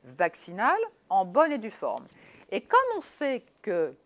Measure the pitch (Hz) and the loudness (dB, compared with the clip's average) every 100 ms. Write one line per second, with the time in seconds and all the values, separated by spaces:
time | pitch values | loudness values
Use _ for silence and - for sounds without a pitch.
0 | 127 131 170 - - 180 247 403 453 _ | -20 -2 -2 -2 -14 -2 0 0 -2 _
1 | _ 190 185 208 320 285 214 - 131 110 | _ 0 2 2 2 0 -8 -8 -6 -6
2 | 131 - - - - 196 - 480 523 427 | -10 -20 -20 -20 -6 -6 4 4 4 -2
3 | - - 285 254 _ _ - 175 156 - | -8 -4 -2 -2 _ _ -4 0 0 -4